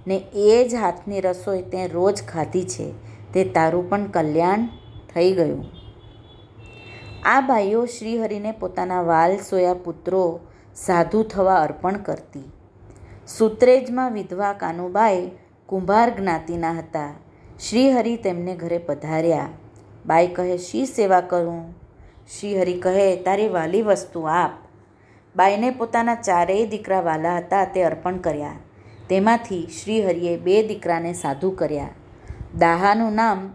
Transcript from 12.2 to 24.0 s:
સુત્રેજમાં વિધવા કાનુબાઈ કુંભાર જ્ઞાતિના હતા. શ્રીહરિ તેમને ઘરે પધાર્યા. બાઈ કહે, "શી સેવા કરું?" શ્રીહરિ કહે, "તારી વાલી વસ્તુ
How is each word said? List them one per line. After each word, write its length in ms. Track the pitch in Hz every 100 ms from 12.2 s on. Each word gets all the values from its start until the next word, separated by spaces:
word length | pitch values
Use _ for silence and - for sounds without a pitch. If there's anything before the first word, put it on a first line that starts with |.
| - 139 139 - - - - - - - - -
સુત્રેજમાં 720 | 220 214 247 262 233 247 254
વિધવા 420 | 214 190 180 202
કાનુબાઈ 800 | 202 175 170 180 196 226 185 180 - _ _ -
કુંભાર 440 | 190 185 214 233
જ્ઞાતિના 600 | 196 190 160 160 170 165
હતા. 420 | 165 160 156 147 147 - - - - -
શ્રીહરિ 480 | 220 269 254 220 233
તેમને 380 | 196 175 175 170
ઘરે 220 | 165 170
પધાર્યા. 720 | 175 143 151 160 165 151 139 - - - - - -
બાઈ 220 | 165 180
કહે, 300 | 175 180 180
"શી 280 | - 220 269
સેવા 360 | - 196 180
કરું?" 540 | 180 175 170 165 165 175 - _ - - - -
શ્રીહરિ 340 | 202 196 180
કહે, 420 | 180 180 190 196 175
"તારી 320 | 180 196 214
વાલી 340 | 185 160 202
વસ્તુ 400 | 214 185